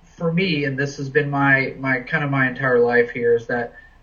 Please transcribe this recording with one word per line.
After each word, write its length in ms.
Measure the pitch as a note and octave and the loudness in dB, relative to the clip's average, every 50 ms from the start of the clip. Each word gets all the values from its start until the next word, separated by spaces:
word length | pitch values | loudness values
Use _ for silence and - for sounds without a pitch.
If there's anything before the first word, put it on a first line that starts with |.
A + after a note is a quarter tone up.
| _ | _
for 300 | _ _ - E3+ E3 E3 | _ _ -6 -4 -2 0
me, 320 | F3 F#3+ F#3+ D#3+ D3 C#3+ | 0 0 0 0 0 -2
and 120 | C#3 C3+ | -2 -2
this 200 | C3 C#3+ C#3 - | -2 -4 -4 -4
has 120 | - C#3 C3+ | -6 -8 -2
been 220 | C3 D3+ C#3 C#3+ | 0 0 0 0
my, 440 | C#3+ C#3 C#3 C3+ C3+ C3 C3+ - - C3 | 0 2 2 4 4 2 2 -2 -6 -6
my, 220 | C3+ C3+ E3 B2 | -4 -2 -2 -2
kind 240 | - - - D#3 D3 | -2 -4 -4 -2 -2
of 60 | C#3 | 0
my 180 | C#3 C3+ C3 B2+ | 0 0 0 0
entire 320 | B2 B2 C3+ C3 B2 A#2+ | -2 -2 0 2 4 4
life 300 | A#2+ A#2+ A#2+ B2 A#2+ - | 4 4 4 2 2 0
here, 260 | - B2+ A#2+ A#2+ A#2+ | -2 -2 2 2 2
is 100 | A#2 - - | 2 2 -2
that 260 | - - - - - - - - - _ | -4 -4 -4 -6 -10 -14 -20 -20 -20 _